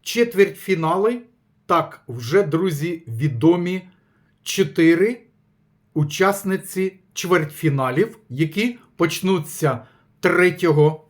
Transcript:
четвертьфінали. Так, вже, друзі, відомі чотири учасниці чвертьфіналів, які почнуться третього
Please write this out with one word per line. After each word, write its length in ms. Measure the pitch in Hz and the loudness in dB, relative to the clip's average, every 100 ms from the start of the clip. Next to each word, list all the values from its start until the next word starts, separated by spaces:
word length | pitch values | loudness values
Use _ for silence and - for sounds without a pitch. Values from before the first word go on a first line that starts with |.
четвертьфінали. 1200 | - 233 233 196 190 151 - 180 160 180 214 240 - _ _ _ _ | -6 0 0 4 2 0 -4 -2 0 0 0 -2 -10 _ _ _ _
Так, 360 | 170 160 - - | 0 0 -10 -16
вже, 340 | 120 117 180 | -12 0 0
друзі, 600 | 170 160 190 147 160 165 - | 2 0 -2 -2 -6 -8 -10
відомі 840 | 113 147 120 156 175 175 185 180 _ _ _ _ _ | -4 -4 2 2 2 0 -6 -8 _ _ _ _ _
чотири 800 | - - 151 147 165 170 208 247 _ _ _ _ _ _ _ | -8 -2 -2 4 4 4 2 -2 _ _ _ _ _ _ _
учасниці 1040 | - 147 - 190 202 196 190 - 185 190 - _ | -4 -4 0 0 0 -4 -4 -4 -4 -4 -6 _
чвертьфіналів, 1040 | - 180 180 151 - 156 139 131 131 226 - _ | -10 0 0 0 -2 -2 0 -2 0 0 -2 _
які 500 | 127 156 196 240 240 _ _ | -4 -2 0 -2 -4 _ _
почнуться 920 | 170 165 185 185 147 - 151 123 - _ _ _ | -2 0 0 0 -2 -4 -2 -2 -10 _ _ _
третього 880 | 180 170 180 175 175 147 151 156 _ | 0 4 2 2 2 4 4 0 _